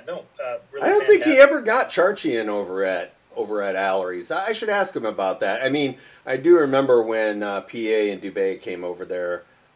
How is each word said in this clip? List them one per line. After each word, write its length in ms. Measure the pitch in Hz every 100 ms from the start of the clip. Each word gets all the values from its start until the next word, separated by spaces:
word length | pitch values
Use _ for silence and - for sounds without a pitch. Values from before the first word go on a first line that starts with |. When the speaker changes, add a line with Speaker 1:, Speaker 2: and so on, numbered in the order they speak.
| -
Speaker 1:
no, 180 | 127 - -
uh, 160 | 127 120 -
really 140 | - 285
Speaker 2:
I 40 |
don't 160 | 415 403
think 180 | 415
he 80 | 311
Speaker 1:
fantastic. 60 | 269 277
Speaker 2:
ever 100 | 294
got 300 | 220 240 -
Charchy 460 | - 180 202 160 117
in 80 | 107
over 360 | 104 92 95
at, 300 | 95 90 90 - _ -
over 240 | 104 107
at 120 | 98
Allery's. 560 | 95 98 95 90 90 87
I, 160 | 165 202
I 60 |
should 160 | 226 220
ask 240 | 202 190
him 100 | 143
about 360 | 113 98 95 92
that. 220 | 98 110
I 60 | 131
mean, 280 | 143 139 120 - -
I 120 | - 131
do 200 | 151 175
remember 440 | 143 135 135 123
when, 400 | 113 113 107 104
uh, 200 | 104 98
P 300 | - 117 110
A 180 | 110 104
and 100 | 95
Dubé 380 | 98 95 95 90
came 240 | - 90
over 200 | 90 87
there, 400 | 90 90 87 87 - _ _